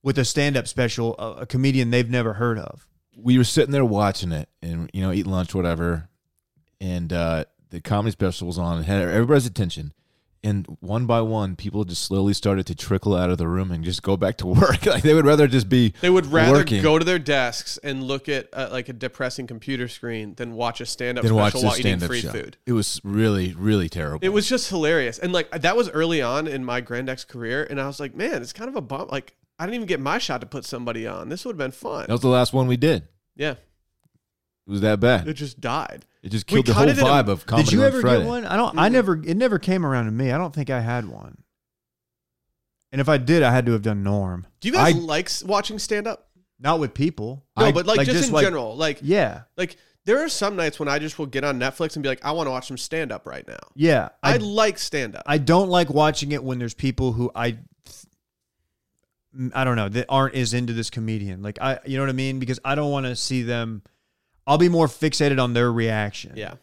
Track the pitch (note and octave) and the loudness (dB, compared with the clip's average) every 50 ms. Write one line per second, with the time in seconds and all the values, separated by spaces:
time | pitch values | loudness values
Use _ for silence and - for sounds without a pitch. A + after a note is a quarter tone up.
0 | - C3+ C3+ C3+ B2+ - - D3 C#3+ C#3+ C#3 B2+ - - - C3 B2 A2+ - - | -2 0 0 2 0 2 2 2 2 2 2 0 -2 -2 -2 0 0 0 0 -2
1 | A#2 A#2 - - A2 A2+ F#2+ - B2+ - - B2+ C3+ C#3 C3 C3 B2 A#2 A#2+ B2 | -2 -2 -2 -4 -8 -10 -10 -12 -8 -4 0 2 2 4 4 2 2 4 2 2
2 | A#2+ A2+ B2+ B2 A#2 A2+ G#2 G#2 A#2+ A#2+ A2+ G#2+ - - - - _ _ _ _ | 2 2 0 0 0 -2 -2 -2 -2 -2 -2 -4 -6 -10 -14 -18 _ _ _ _
3 | _ _ _ - A2 B2 B2 B2+ A#2+ - - D#3 B2+ C3 C#3+ C#3 C3 A#2 G#2 G2+ | _ _ _ -2 2 4 6 6 6 6 4 2 2 4 4 2 2 4 4 2
4 | G#2 G2 F#2+ - G2 F2 D#2+ D2+ D2 _ _ _ - E2+ E2+ E2 E2 - - F#2+ | 2 2 2 -2 -4 -4 -4 -4 -6 _ _ _ -8 -6 -6 -6 -6 -6 -6 -4
5 | F#2 F#2+ F2+ G2+ F2+ F#2+ F#2+ F#2 F2 - - F#2+ F2 E2+ E2+ D#2+ E2+ E2+ E2+ D#2+ | -2 0 0 -2 -2 0 -2 -2 -2 -2 -2 -2 0 0 0 0 0 -2 -2 -2
6 | D#2+ _ _ _ _ _ _ _ _ _ _ _ _ _ _ _ F#2+ F#2 F2+ F2 | -6 _ _ _ _ _ _ _ _ _ _ _ _ _ _ _ -8 -6 -4 -4
7 | E2+ D#2+ F#2 E2+ E2+ E2 E2 D#2+ D2+ _ _ _ _ _ - E2+ - - A2+ G#2 | -4 -4 -2 -2 0 0 0 -2 -4 _ _ _ _ _ -14 -12 -4 -2 -2 0
8 | G#2 A2+ - _ G2+ F2+ E2 - F2+ F2 E2 F2+ F2 E2+ E2+ E2 D#2+ F2+ G2+ G2 | 0 -2 -2 _ -2 -2 -2 -4 -8 -6 -4 -4 -2 -2 -2 -2 -2 0 0 0
9 | F2 E2 F2 G#2+ A#2 B2 D3+ C#3 A#2+ A#2+ F#2 - G2+ E2+ - D2+ D2+ D2 - _ | 0 2 2 2 4 4 4 4 2 0 -2 -2 -2 -2 -4 -8 -10 -12 -14 _
10 | _ _ _ _ _ _ _ _ - G#2+ G#2 G2 F2 - D#2+ _ - F2+ G#2 A#2 | _ _ _ _ _ _ _ _ -4 -2 -2 -2 -4 -8 -14 _ -8 -4 -4 -2
11 | B2 A2+ A#2 A#2 A2+ A2+ A2 A2 G2+ F#2+ F2+ - - G2+ F#2 G#2 G#2 F2+ F2 - | 0 2 2 2 2 0 0 -2 -2 -4 -6 -8 -8 -6 -4 -4 -4 -4 -4 -8
12 | - - G2 G2 F#2+ G2+ G2+ - - G2+ G2 F#2+ F2+ - E2+ - - - G2 F#2 | -4 -2 0 2 2 2 0 0 0 0 0 0 -2 -4 -6 -8 -2 -2 -2 0
13 | - G#2 G2 F2 F2+ F2+ F2+ D#2 E2+ E2 F2 F#2 F#2+ F#2 F2 D#2+ D#2+ F2 F2+ - | 2 2 2 2 2 0 0 0 0 -2 0 -2 -2 -4 -4 -4 -4 -4 -6 -4
14 | - F#2+ G2 F2 G2+ F#2+ - - - F2+ F2+ - F#3+ - - - - G#3 B2+ A2 | 0 0 0 2 2 -2 -2 -2 -2 2 4 6 6 6 4 2 2 2 2 4
15 | F#2+ D3+ D#3 D#3+ D3 C#3+ D3+ D3 D3 C3+ B2 C3 G#2+ F#2+ B2+ B2 A#2+ A2 - - | 6 6 6 8 8 6 8 6 6 6 4 2 2 4 4 4 4 4 2 2
16 | - F3+ F#3 F#3 D#3 C#3 D3+ D#3+ A#2 B2 C#3 D3 - D3+ A2+ G2 - D#3 D#3 D#3+ | 2 4 4 4 2 2 2 4 6 8 6 6 6 4 0 2 4 4 4 4
17 | E3 E3+ F3+ F3 C#3 D3+ C#3+ C3+ B2+ A#2+ A2+ - - - - - - C#3+ C3+ C3+ | 4 2 0 0 0 0 0 2 0 0 -4 -8 -10 -10 -12 -10 -8 -8 -6 -6
18 | C3 B2+ C#3 C3+ C3+ D3 C#3+ C3+ - _ - - C3 G2+ A2 B2+ A#2+ - B2 A2+ | -4 -4 -6 -6 -4 -4 -4 -4 -6 _ -8 -8 -8 -6 -6 -8 -8 -8 -10 -10
19 | C3 B2 - - C3+ B2 - - B2+ A2+ A#2+ A2 - C#3 C3+ B2 B2 A#2 - - | -10 -10 -8 -6 -6 -6 -6 -8 -10 -10 -12 -12 -6 -6 -6 -4 -6 -8 -8 -10
20 | - A#2+ A#2 A2 G#2+ G#2 F2 - B2 A#2 A2+ A2 A#2 A#2 A#2 - A#2+ - - - | -8 -8 -6 -6 -8 -10 -10 -10 -10 -10 -6 -4 -4 -4 -4 -6 -10 -10 -8 -6
21 | B2 B2 B2 B2 A2+ A2 A2 G#2+ G#2 G#2 G2+ - - G#2 - - - G2+ F#2+ F2+ | -4 -4 -2 0 2 4 4 4 4 2 2 2 0 0 0 2 0 0 0 0
22 | F2 E2 - A#2+ - - - G#2 - - - _ _ B2+ A#2+ A2 G2 - - - | -2 -2 -2 -4 -4 -4 -6 -8 -10 -12 -18 _ _ -2 0 0 0 -2 -6 -8
23 | - G2 G2+ G#2+ A2 A2 G2+ F#2+ F2+ F#2 F2 E2 F#2+ G#2+ G#2+ G2+ F2+ E2 - F2+ | -6 -4 0 2 2 4 2 2 0 -2 -4 -2 0 2 2 2 2 -2 -4 -6
24 | D#2 D2 D2+ D#2 F3+ F#3+ G#3 G#3 G#3 - B3+ A#3+ - - F#3+ E3+ D#3 D3+ E3 D#3+ | -6 -6 -6 -2 -2 0 0 0 0 0 -2 -2 -2 -4 -2 0 2 2 2 2
25 | C3 A#2 A#2 - - F3+ F3+ F3 D#3+ - - E3 C#3 E3+ G3 A#3+ A#3 F3 - D#3 | 0 -2 -4 -6 -6 -2 -2 -2 -2 -2 -6 -2 0 2 2 2 0 0 0 -2
26 | D#3+ E3 E3+ D#3 B2+ A#2+ B2+ D3 D#3 D#3 C#3 C3+ B2+ B2 B2 B2 A#2+ A#2 A#2+ A#2+ | 0 0 0 0 0 0 -2 -2 -2 -4 -6 -6 -6 -4 -6 -6 -6 -6 -8 -6
27 | C3 C3 C3 B2+ - _ - A#2+ A#2 A2+ B2 C#3+ D3+ - C#3+ C#3 C3+ C#3 C3+ C#3+ | -6 -6 -8 -10 -12 _ -12 -10 -6 -4 -4 -4 -4 -6 -6 -6 -6 -6 -8 -10
28 | C#3+ C3 - C#3+ G3+ E4+ D#4 C3+ A#2+ A#2+ - - A3 C4 C4+ A#3+ C3+ A2 C3+ C#3 | -12 -12 -8 -6 -6 -4 -4 -6 -8 -10 -14 -12 -12 -8 -8 -8 -8 -8 -8 -10
29 | - - C3+ C#3 - - _ _ _ _ _ - E3 F#3 A#3 B3 A3 F3+ F3 C#3 | -8 -8 -8 -8 -10 -12 _ _ _ _ _ -10 -8 -6 -6 -6 -4 -4 -4 -2
30 | C3+ C#3+ - A#3 - - C#3 A#2+ A#2 G#2 - C3+ A2 - C#3 B2 B2 A#2+ A2+ A2+ | 0 -2 -2 -2 -2 -4 -6 -6 -8 -10 -12 -12 -10 -10 -10 -8 -6 -6 -6 -6
31 | A2 A2+ F#2+ F2+ E2 A2 D3+ F#3 - B3+ G#3+ D3+ C3+ C3 C3 - - - - C3+ | -6 -8 -8 -10 -10 -10 -10 -10 -10 -10 -8 -6 -6 -8 -8 -10 -10 -8 -8 -8
32 | - - A#2 A#2 C3 B2+ B2+ B2 B2 - - C3 B2+ B2+ B2 B2 C#3 D#3+ D3+ F#2 | -4 -2 -2 2 4 4 4 6 4 4 2 2 2 2 2 2 4 2 2 0
33 | D2+ _ _ _ _ _ _ - C#3+ D3+ B2+ - _ _ _ _ _ _ _ _ | -2 _ _ _ _ _ _ -6 -6 -6 -6 -8 _ _ _ _ _ _ _ _
34 | _ _ _ _ _ _ _ _ _ _ _ _ _ G2 G2+ G2 G#2 G#2+ G#2+ G2+ | _ _ _ _ _ _ _ _ _ _ _ _ _ -6 -2 0 2 2 2 4
35 | A#2 B2 B2 G2+ E2 D3+ D3+ C3 D3 C3+ - - C3 A#2 B2+ D#3 - - - - | 4 4 4 2 0 -4 -8 -8 -10 -12 -10 -8 -6 -4 -4 -4 -6 -8 -12 -16
36 | - _ _ _ - F#2+ G#2 A2 F#2 - G3 E3+ B2+ A#2 G#2+ G2+ - D3 - - | -20 _ _ _ -10 -6 -6 -6 -2 2 2 4 4 6 6 6 6 6 6 6
37 | - C3 C#3+ C#3 A#2+ G#2 G2 - - - C3+ C#3 D#3 C#3 D3+ A#3 C4+ C4+ C4 B3+ | 4 6 6 4 4 2 0 -2 -2 0 2 4 4 4 4 6 6 4 4 4
38 | A#3 B2 B2 - - - A#3+ A#3+ A3 - - G#3 B3 G3+ - D3 E3 G#3+ B3 C4 | 4 4 4 4 2 0 -2 -4 -4 -2 0 0 0 0 2 2 2 4 4 4
39 | A3 F#3 F3 D#3+ D3+ E3 F3+ G#3 B3+ B3 G#3+ F3 - F#3 F#3 F#3 E3+ C#3 C3+ B2 | 4 2 0 -2 -2 -2 0 2 2 2 0 0 0 0 0 2 2 0 0 0
40 | A#2 A2 G#2+ A#2 C3+ B2+ B2 D#3 F3+ E3 C#3+ D3+ C#3 C3+ C3 B2 A2+ A#2 A#2+ B2 | 0 0 -2 0 0 0 0 0 -2 -4 -4 -6 -4 -2 -2 -2 -2 -2 -2 -4
41 | A2 F2+ A#1 G1+ G1+ A#1+ - _ _ _ _ _ _ _ _ _ _ _ _ _ | -6 -8 -12 -14 -16 -18 -20 _ _ _ _ _ _ _ _ _ _ _ _ _
42 | _ _ _ _ _ _ _ _ _ _ _ _ _ _ _ _ _ _ - C3+ | _ _ _ _ _ _ _ _ _ _ _ _ _ _ _ _ _ _ -4 -2
43 | C3+ D#3 D3+ C3+ B2 B2+ E3+ E3+ C#3+ A#2+ B2 B2+ A#2+ A#2+ A#2 G#2+ G2+ A2 G#2 G2+ | 2 2 2 2 4 4 4 4 6 6 4 4 4 2 0 2 0 -2 -2 0
44 | G2 G2 G2+ G2+ G2 F#2 F2+ F2+ F#2 - _ _ - A3 C#4 - C#3 E3 E3 - | 0 0 0 0 -2 -4 -6 -10 -12 -16 _ _ -4 0 2 4 6 6 4 4
45 | E3+ D#3+ D3 D#3+ F#3 - - - - F#3 G#3 G3+ G3+ - G#3+ G#3 - - A3 G#3 | 0 -2 -2 -2 -2 -4 -8 -8 -4 -2 -2 -2 -2 -4 -8 -8 -6 -4 -4 -4
46 | G#3 A3+ G#3+ - _ _ _ _ _ _ _ _ A#2+ C#3+ E3+ D#3+ D3 A#2 - - | -4 -6 -8 -10 _ _ _ _ _ _ _ _ 0 0 2 2 0 -2 -2 -2
47 | C#3+ E3+ D#3+ - G#2+ A2+ C3 C#3 _ _ _ - A3 G#3+ - E3+ F3+ G3 A3 - | -2 -2 -2 -4 -10 -10 -10 -14 _ _ _ 4 4 4 4 2 2 2 2 2
48 | - B3 B3+ - - B3 - D3+ - F#3+ E3+ C#3+ A#2+ A2 A2 C#3 D#3+ D#3 C#3+ - | 2 2 2 2 2 2 4 4 2 2 0 -2 -6 -6 -4 -2 -2 -2 -2 -4
49 | C#3 C#3 F#3 G#3 D#3 G#2+ F2+ - - _ _ - F3+ E3 - _ _ _ _ _ | -2 0 2 2 2 0 -2 -10 -18 _ _ -8 -8 -8 -8 _ _ _ _ _
50 | _ F#3+ A3+ C#4 D#4+ D#4 - - G#3 G3+ G#3 F3+ E3 D3+ - - D3+ C#3+ C#3 D3+ | _ 0 0 2 2 -2 -4 -2 -4 -2 -2 -2 -2 -4 -4 -4 -4 -2 -2 -2
51 | D3+ D#3 - - D3+ C3+ C3+ C3+ C3+ D3 C#3 B2 B2 C3+ - - E3+ D#3 - D#3 | -4 -6 -8 -8 -10 -6 -4 -4 -2 -2 -2 -2 -2 -4 -2 -4 -6 -6 -4 -4
52 | C#3 C3+ C3 - - C#3 D3+ E3+ D#3 C#3 B2+ B2+ - - C3+ A#2+ - - D#3+ D#3+ | -4 -4 -4 -4 -4 -4 -4 -2 -2 -4 -4 -6 -8 -10 -10 -10 -8 -6 -6 -6
53 | D#3+ C3 G#2+ - _ - B1+ C2+ - - G#1+ - - _ _ C3+ D3+ E3 D3+ A#2+ | -6 -6 -8 -12 _ -14 -14 -14 -14 -16 -16 -18 -18 _ _ 2 4 4 4 4
54 | D#2+ - _ _ - C#3 - G#3 G#2+ G#2 G#3 G#3+ A3 G#3+ - - - - - D3 | 0 -2 _ _ 0 2 2 2 0 -2 0 2 2 2 0 -4 -8 -6 -4 -6
55 | B2+ A2 - - - C#3+ D3 D#3 C3+ A#2+ E3 F3+ G3 F#3 F3+ F3+ F3 C#3 C#3 D3+ | -6 -6 -8 -12 -4 0 0 2 4 4 4 4 4 4 4 2 2 4 4 4
56 | D3+ D#3 D3+ - D3 C#3 D3 C3+ C3 C3 B2+ B2 B2 A#2 - - - C3 C3 - | 4 4 2 0 -4 -4 -4 -4 -4 -6 -6 -4 -6 -8 -6 -4 -4 -2 0 0
57 | C3+ B2+ A#2 A#2 A#2+ A#2+ - A2+ A#2 A#2+ A#2 A#2 - _ _ _ _ - - - | 0 0 0 -2 -4 -4 -2 -2 -2 -2 -4 -6 -14 _ _ _ _ -20 -20 -20
58 | - _ _ _ _ _ _ _ _ _ _ _ _ _ _ _ _ _ _ _ | -20 _ _ _ _ _ _ _ _ _ _ _ _ _ _ _ _ _ _ _
59 | _ _ _ _ _ _ _ C3 B2+ B2 - C3 C3 B2+ A#2+ A2+ G#2 G2 G#2 B2 | _ _ _ _ _ _ _ -6 -6 -4 -2 0 0 2 2 0 0 0 -2 -4
60 | A#2+ - C3+ C3+ C3+ C3+ - C3 B2 G#2 A2+ B2 B2 A#2 A#2 A2+ A2+ - - A#2+ | -2 0 2 2 2 0 0 -4 -4 -2 -2 -2 -2 -2 -4 -6 -6 -6 -8 -6
61 | A2 A2 A2 G#2+ G2+ G2 F2+ F#2 G2+ G#2+ G2+ - - C3+ C3 - - C3+ C3+ C3 | -6 -4 -4 -4 -6 -8 -8 -8 -10 -10 -8 -4 -2 -2 -2 -4 -6 -6 -4 -2
62 | C#3 C3+ B2+ C3 C3 C3+ C3 C3 B2+ A#2 B2+ - - C3+ C#3 D3 D3 C#3+ C#3+ C#3 | -2 -2 -2 -2 -2 -4 -4 -4 -4 -6 -6 -4 -2 -2 -2 0 0 -2 -2 -2
63 | C3+ B2+ B2 - - - C3 B2+ A#2+ A#2 A#2+ A#2 A#2 A2+ A2 G2+ _ _ _ _ | -2 -4 -6 -6 -6 -4 -2 -2 -2 -2 -4 -4 -4 -6 -8 -12 _ _ _ _
64 | _ _ _ _ _ _ _ _ _ C3+ C#3+ D#3 F3 F3 F3 E3 D#3+ C3+ - - | _ _ _ _ _ _ _ _ _ 0 4 4 6 4 6 4 4 2 2 0
65 | D#3 D#3 - - D#3 C#3+ C#3 C3 B2+ B2 A#2 A#2+ A#2+ B2 A#2 A#2 A2+ A2+ A2 G#2+ | 0 0 2 2 2 2 4 2 2 2 2 2 2 2 2 2 0 0 0 0
66 | G#2 G#2 - - - - - A2 G#2+ - - C3 | -2 -4 -6 -10 -16 -14 -12 -12 -12 -12 -12 -18